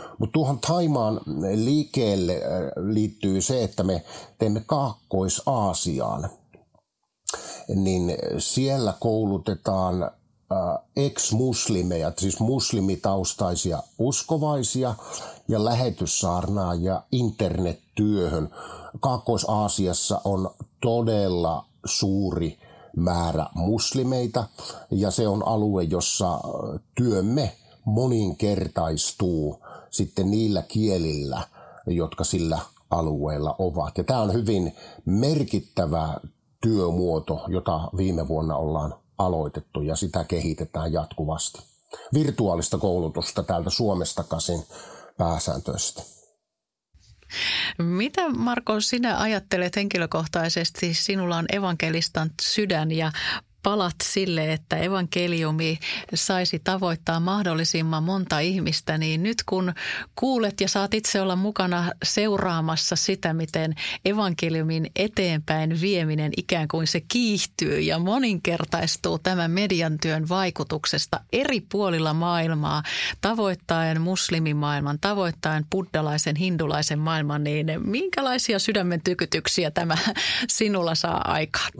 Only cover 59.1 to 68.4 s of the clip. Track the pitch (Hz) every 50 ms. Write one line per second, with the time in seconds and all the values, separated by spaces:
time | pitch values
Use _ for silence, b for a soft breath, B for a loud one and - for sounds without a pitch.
59.1 | 156 160 180 220 233 226 - - 214 185 180 180 165 B B B B B B B
60.1 | - - 247 269 262 233 220 202 202 - 196 185 - 208 196 202 208 220 214 -
61.1 | - 196 190 190 180 185 196 214 208 - 185 180 175 175 170 175 - - - -
62.1 | - 208 208 214 202 190 - 185 170 165 160 160 160 160 - - 175 160 - -
63.1 | 190 190 - 170 160 165 165 156 - 160 160 160 156 B B B B B B 185
64.1 | 202 214 208 185 165 - 170 165 160 160 156 160 160 160 156 - - - 196 214
65.1 | - - 190 175 160 151 151 - 156 156 156 160 165 160 175 202 196 175 160 156
66.1 | 151 156 151 147 - 175 165 - 180 165 156 151 - 165 160 156 - 165 - -
67.1 | - 240 240 220 208 170 - - - - 165 151 147 151 156 156 160 165 175 185
68.1 | 220 269 262 226 196 165